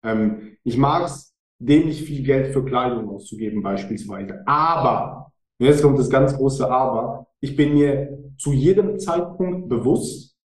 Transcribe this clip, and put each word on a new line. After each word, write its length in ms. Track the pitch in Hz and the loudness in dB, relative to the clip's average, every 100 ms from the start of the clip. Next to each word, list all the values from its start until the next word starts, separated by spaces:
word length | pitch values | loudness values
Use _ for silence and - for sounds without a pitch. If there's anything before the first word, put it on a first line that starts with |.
Ähm, 520 | 110 110 107 107 - _ | -2 0 0 -2 -12 _
ich 140 | 123 117 | -4 0
mag's, 560 | 139 165 175 - - _ _ _ | 2 2 -2 -8 -20 _ _ _
dämlich 440 | 123 151 160 147 | 4 4 4 -4
viel 200 | - 143 | -8 -6
Geld 300 | 135 135 - | 0 0 2
für 100 | 139 | -2
Kleidung 460 | 117 123 123 117 107 | -2 -2 -2 -4 -6
auszugeben 540 | 98 - 107 107 104 | -12 -14 -8 -6 -4
beispielsweise. 800 | 98 98 - 107 101 98 98 - - | -4 -4 -6 -8 -8 -10 -10 -10 -2
Aber, 880 | 147 160 160 135 - - - - _ _ _ | 0 2 2 0 0 -4 -10 -20 _ _ _
und 60 | 127 | 4
jetzt 160 | 147 | 6
kommt 160 | 147 127 | 4 4
das 140 | 117 | 2
ganz 240 | 131 135 - | 4 2 2
große 340 | 135 131 123 | 0 0 0
Aber, 560 | 127 131 113 113 - - _ | 0 0 -2 -4 -8 -14 _
ich 160 | 139 139 | -6 0
bin 180 | 147 | 4
mir 460 | 147 143 139 - - - - | 4 4 2 -4 -10 -18 -8
zu 160 | 143 | -2
jedem 460 | 135 151 190 202 196 | 2 4 4 2 -2
Zeitpunkt 680 | - 170 175 - 180 180 117 | -2 -2 -2 -4 -4 -4 -4
bewusst 680 | 120 127 165 - - - _ | 0 2 0 0 -12 -18 _